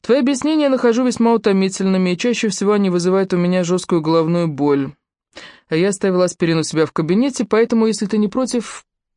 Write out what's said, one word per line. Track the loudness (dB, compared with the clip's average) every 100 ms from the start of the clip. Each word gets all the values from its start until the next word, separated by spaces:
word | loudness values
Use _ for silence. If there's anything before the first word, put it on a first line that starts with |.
«Твои | 2 2
объяснения | 2 0 0 0
я | 2
нахожу | 2 2 2
весьма | 0 0 2
утомительными, | 2 2 2 0 -2 -2 0 0
и | 0
чаще | -2 -2 -2
всего | -2 0
они | 2 2
вызывают | 0 0 0 0
у | 0
меня | 0 0
жесткую | 0 -2 0 -2
головную | 2 0 2 0 -2
боль. | 0 0 2 -2 -10 _ _ _ -20 -20 -20 _
А | -2
я | 0
оставила | 0 0 2
аспирин | 0 0 0 0
у |
себя | -2 -2 -2
в |
кабинете, | -2 0 0 0 -2
поэтому, | -2 0 2 2 0
если | 0 -2
ты | -2
не | -2
против, | -2 -2 -4 -6 -16 _ _ _